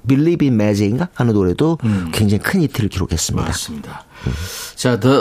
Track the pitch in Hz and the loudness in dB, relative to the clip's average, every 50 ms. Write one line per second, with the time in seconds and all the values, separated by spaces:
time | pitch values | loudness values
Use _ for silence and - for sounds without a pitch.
0 | - 113 131 135 151 170 175 - 147 135 120 107 104 107 101 101 104 98 117 135 | -2 0 2 2 2 2 2 2 2 2 2 2 2 2 2 2 2 0 0 -2
1 | 175 - - - 123 120 104 104 92 87 87 - 147 160 165 - 127 110 104 95 | -4 -4 -2 -2 0 2 2 4 2 2 2 2 2 0 0 0 0 0 0 0
2 | 87 82 80 - 107 101 104 98 - - - 190 156 127 - - 104 92 - 92 | -2 -2 0 0 2 2 2 0 0 0 0 2 0 0 0 -2 -2 -2 -2 -4
3 | 85 - 85 80 - - 92 - 82 80 80 - - - - - - - - - | -2 -2 -2 -4 -2 -2 -2 -2 -2 -4 -4 -6 -8 -10 -12 -12 -14 -14 -16 -18
4 | - - - - - - - 78 87 - - - - - - - - 127 120 104 | -18 -20 -20 -8 -6 -6 -6 -6 -8 -10 -10 -12 -14 -14 -10 -2 0 0 2 2
5 | 110 131 139 123 | 4 4 4 4